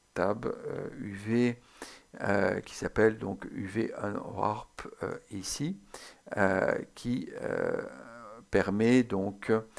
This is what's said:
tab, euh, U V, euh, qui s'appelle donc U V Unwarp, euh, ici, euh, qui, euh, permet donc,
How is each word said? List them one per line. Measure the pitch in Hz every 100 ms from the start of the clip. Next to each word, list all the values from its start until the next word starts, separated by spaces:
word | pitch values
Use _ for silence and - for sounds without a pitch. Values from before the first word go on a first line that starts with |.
| _
tab, | - 92 110 -
euh, | - - - - -
U | 104
V, | 98 104 120 123 120 - - - - _ -
euh, | - 101 95 -
qui | -
s'appelle | - 95 - 110 110
donc | 101 95 -
U | - 95
V | 107 113 -
Unwarp, | 104 104 - 104 101 107 - - - -
euh, | - - -
ici, | 98 - - 151 196 - - - - - 104
euh, | 98 95 - - - -
qui, | 120 123 - -
euh, | - - 85 82 - 67 117 117 110 113 -
permet | 101 95 104 113 127
donc, | 117 98 101 101 - 110 110